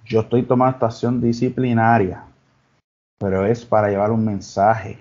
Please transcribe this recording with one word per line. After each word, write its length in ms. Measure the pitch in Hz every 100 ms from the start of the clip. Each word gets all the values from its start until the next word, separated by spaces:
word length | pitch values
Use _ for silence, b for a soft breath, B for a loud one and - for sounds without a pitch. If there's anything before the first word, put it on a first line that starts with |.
Yo 160 | - 110
estoy 240 | 107 120
tomando 300 | 120 127 127
esta 120 | 131 117
acción 340 | 120 120 123
disciplinaria, 1040 | 117 117 127 127 127 113 113 117 92 87 - _ _ _ _ _ _ _ _ _
pero 260 | 101 95
es 220 | 98 117 -
para 220 | 107 104
llevar 240 | 98 104
un 120 | 113
mensaje 760 | 110 101 98 - 101 110 98 -